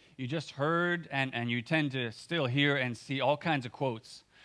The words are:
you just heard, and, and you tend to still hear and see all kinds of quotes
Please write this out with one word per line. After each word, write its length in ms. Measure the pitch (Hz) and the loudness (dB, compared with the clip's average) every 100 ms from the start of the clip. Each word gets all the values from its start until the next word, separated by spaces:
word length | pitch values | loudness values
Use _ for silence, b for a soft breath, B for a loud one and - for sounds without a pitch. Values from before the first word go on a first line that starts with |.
| b b | b b
you 100 | 127 | -4
just 260 | 156 - | -4 -6
heard, 560 | - 147 170 175 175 151 | -2 2 2 2 0 -2
and, 240 | 139 131 120 | -2 0 0
and 160 | 120 | 0
you 100 | 120 | -2
tend 300 | 117 160 147 | 2 2 2
to 200 | 131 117 | -2 -4
still 320 | - - 170 131 | -6 -4 0 2
hear 320 | 135 143 139 | 4 4 4
and 200 | 127 113 | 0 -4
see 220 | - 135 | -4 0
all 160 | 131 147 | 2 2
kinds 300 | 175 147 120 | 2 0 -2
of 80 | |
quotes 500 | - 135 113 - - _ B | -2 -2 -2 -10 -20 _ B